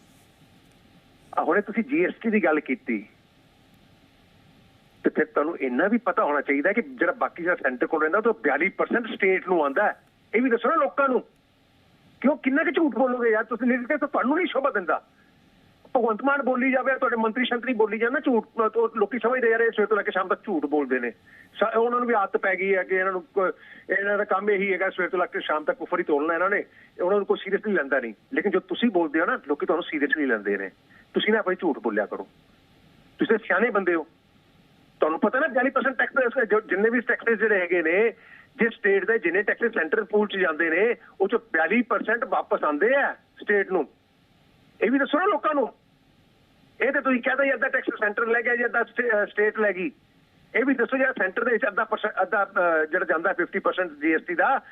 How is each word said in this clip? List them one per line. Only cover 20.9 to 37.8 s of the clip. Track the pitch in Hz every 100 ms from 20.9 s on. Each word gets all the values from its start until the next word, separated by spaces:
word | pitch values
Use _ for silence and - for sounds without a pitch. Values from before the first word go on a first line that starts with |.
| 127
ਨੇ। | 120 - - - -
ਸਾ-, | - 214 220
ਉਹਨਾਂ | 240 240
ਨੂੰ | 240
ਵੀ |
ਆਦਤ | 220 190 -
ਪੈ | 196 185
ਗਈ | 190
ਹੈ | 190
ਕਿ | 180
ਇਹਨਾਂ | 185 190
ਨੂੰ | 185 160 196
ਕ-, | 180 - - - - -
ਇਹਨਾਂ | 202 208
ਦਾ |
ਕੰਮ | 208 190 208
ਇਹੀ | 196 196
ਹੈਗਾ, | 180 190
ਸਵੇਰ | 185 175
ਤੋਂ | 180
ਲੈ | 170
ਕੇ | 190
ਸ਼ਾਮ | - 156
ਤੱਕ | 151 175
ਕੁਫਰ | 160 175
ਹੀ |
ਤੋਲਣਾ | 170 143 160
ਇਹਨਾਂ | 165 190
ਨੇ, | 196 - - - -
ਉਹਨਾਂ | 175 208
ਨੂੰ | 196
ਕੋਈ | 196
ਸੀਰੀਅਸਲੀ | 196 190 214
ਲੈਂਦਾ | 175 135 135
ਨਹੀਂ। | 117 - _
ਲੇਕਿਨ | 143 196
ਜੋ | 180
ਤੁਸੀਂ | - 170 240
ਬੋਲਦੇ | 180 156 160
ਹੋ | 190
ਨਾ, | 254 139
ਲੋਕੀ | 147 190
ਤੁਹਾਨੂੰ | 160
ਸੀਰੀਅਸਲੀ | 170 151 139 156 135
ਲੈਂਦੇ | 110 101 98
ਨੇ। | 95 - _ - _
ਤੁਸੀਂ | - 208
ਨਾ | 220
ਆਪਣੀ | 185 185
ਝੂਠ | 175 117
ਬੋਲਿਆ | 117 104 98
ਕਰੋ, | 101 - _ _ _ _ _ _ - _ -
ਤੁਸੀਂ | 156 214
ਤਾਂ |
ਸਿਆਣੇ | - 185 240
ਬੰਦੇ | 202 180
ਹੋ। | 165 147 _ _ _ _ _ _ _ _ _
ਤੁਹਾਨੂੰ | 156 160
ਪਤਾ | 208 262
ਨਾ | 311
ਬਿਆਲੀ | 247 262
ਪਰਸੈਂਟ | 269 254 269
ਟੈਕਸ, | 240 269 240 262 214
ਜੋ | 214
ਜਿੰਨੇ | 214 185 226
ਵੀ | 240
ਟੈਕਸਿਸ | 233 214 - 214
ਜਿਹੜੇ | 214 196
ਹੈਗੇ | 175 180